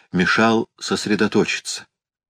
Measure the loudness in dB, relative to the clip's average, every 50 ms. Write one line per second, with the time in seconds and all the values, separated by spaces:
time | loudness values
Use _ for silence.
0 | _ _ -2 0 0 2 2 2 2 4 2 2 -2 -4 _ -10 -6 -4 -4 -2
1 | -2 0 0 2 2 2 2 2 2 0 -2 -6 -6 -10 -10 -12 -12 _ _ _
2 | _ _ _ _ _